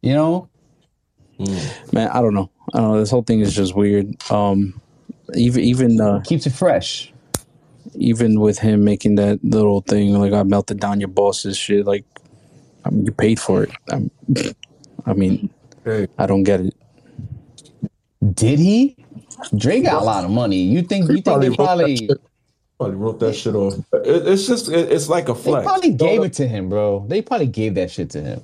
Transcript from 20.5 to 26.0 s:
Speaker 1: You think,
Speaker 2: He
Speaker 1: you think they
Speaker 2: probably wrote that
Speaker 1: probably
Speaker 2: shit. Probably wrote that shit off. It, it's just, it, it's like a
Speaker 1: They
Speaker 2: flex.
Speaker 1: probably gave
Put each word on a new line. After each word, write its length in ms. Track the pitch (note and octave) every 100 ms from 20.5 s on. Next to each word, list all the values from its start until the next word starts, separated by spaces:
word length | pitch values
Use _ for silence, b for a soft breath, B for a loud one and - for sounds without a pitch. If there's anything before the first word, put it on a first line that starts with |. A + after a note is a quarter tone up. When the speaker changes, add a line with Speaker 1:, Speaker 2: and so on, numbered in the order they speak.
| F#2
Speaker 1:
You 200 | F2+ C#3
think, 260 | F3 G3+ E3
Speaker 2:
He 80 | F3
Speaker 1:
you 40 |
think 200 | F#3+ C#3+
they 80 | C3
Speaker 2:
probably 0 |
wrote 80 | A#2
that 80 | C#3+
Speaker 1:
probably 320 | F3+ D3 B2+
Speaker 2:
shit. 240 | A2 C#3 _ _ _ _ _ _
Probably 160 | G#2+ F#2+
wrote 220 | G#2+ G#2+
that 140 | A2 G#2+
shit 180 | A#2 G#2
off. 200 | G2 G2 -
It, 340 | - A#2+ E3+ F3
it's 200 | G3 G3
just, 200 | A#3+ -
it, 220 | D#3+ E3
it's 160 | D#3+ D3
like 200 | E3+ D3+
a 40 |
Speaker 1:
They 60 | A#2
Speaker 2:
flex. 240 | D#3+ C#3+ A3
Speaker 1:
probably 240 | F#4+ F4+
gave 320 | C#3+